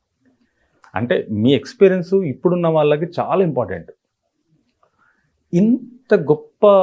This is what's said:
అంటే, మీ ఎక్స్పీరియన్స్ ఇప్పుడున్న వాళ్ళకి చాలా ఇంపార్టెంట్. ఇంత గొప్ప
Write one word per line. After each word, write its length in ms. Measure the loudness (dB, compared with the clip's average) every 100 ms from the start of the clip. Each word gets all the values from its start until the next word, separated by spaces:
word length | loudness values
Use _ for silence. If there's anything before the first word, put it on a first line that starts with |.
| _ _ _ _ _ _ _ _ -12
అంటే, 320 | -6 -2 -2 -4
మీ 240 | -2 0
ఎక్స్పీరియన్స్ 600 | 0 -2 2 2 2 -2
ఇప్పుడున్న 540 | -2 -2 -4 -2 -2 0
వాళ్ళకి 440 | 0 0 -2 -4 -6
చాలా 240 | -4 -2
ఇంపార్టెంట్. 480 | -2 -2 -6 -8 -14 -20 _ _ _ _ _ _ _ _ _ _ _ _ _ _ -6
ఇంత 600 | 0 0 0 -6 -16 -2
గొప్ప 380 | 0 2 -2 -2 0 4 4